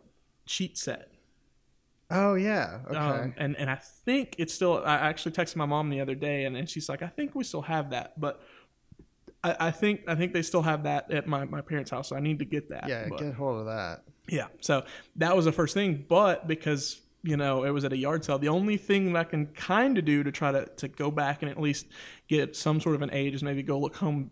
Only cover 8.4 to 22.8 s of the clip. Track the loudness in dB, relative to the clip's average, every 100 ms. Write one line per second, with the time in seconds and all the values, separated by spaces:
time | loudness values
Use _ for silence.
8.4 | -14 -20 _ _ _ -20 -20 _ -20 -6
9.4 | -4 0 0 2 0 0 -2 -2 0 0
10.4 | 0 2 2 0 0 -2 -2 -4 -2 -2
11.4 | -2 -8 -4 -6 -4 -6 -6 -4 -2 -2
12.4 | -2 -4 -6 -8 -6 -4 -4 -4 -6 -4
13.4 | -2 -2 -4 -4 -6 -8 -14 -20 -6 -4
14.4 | -4 -8 0 0 0 -14 -14 -2 4 6
15.4 | 4 4 2 2 0 0 2 6 6 4
16.4 | 0 -2 0 -2 -2 -10 _ _ -2 0
17.4 | 2 2 2 0 0 0 0 0 0 0
18.4 | 2 2 2 0 2 2 4 2 0 0
19.4 | -2 -6 0 4 6 4 4 4 2 0
20.4 | 0 2 -2 -8 -10 -4 -2 0 0 0
21.4 | -4 -2 0 0 -4 -16 -18 -16 0 2
22.4 | 2 0 0 2